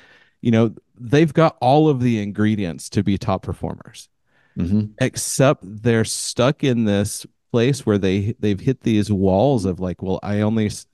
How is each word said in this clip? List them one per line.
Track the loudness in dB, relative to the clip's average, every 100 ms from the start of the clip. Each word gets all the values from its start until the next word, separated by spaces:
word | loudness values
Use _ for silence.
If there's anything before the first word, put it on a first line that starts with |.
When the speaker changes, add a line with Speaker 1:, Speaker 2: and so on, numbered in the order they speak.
| _ _ _ _
Speaker 1:
you | 0
know, | 2 2 -2 _ -16
they've | 0 2 2
got | 4 2 2
all | 2 4 4
of | 2
the | 0 0
ingredients | -2 0 0 0 -4 -8 -6
to | -4
be | 0 -2
top | -2 -4
performers, | -4 -8 -8 -10 -16 -20 -20 _ _ _ _ -6
Speaker 2:
Mm-hmm. | -2 0 -2 -2
Speaker 1:
except | -4 -4 -6 2 2 2
they're | -4 -6 0 0
stuck | 0 -4 -8 -2 0 0
in | -2 0
this | 2 0 0 -6 -16 _ _
place | 0 2 0
where | 0 2
they, | 2 0 -2 -4
they've | -2 -2
hit | -2 -2
these | 0 0 0
walls | 0 2 2 2 0
of | -2 -4
like, | -6 -6
"Well, | -6 -6
I | -4 -2
only | 0 0 -2
s-, | -4 -16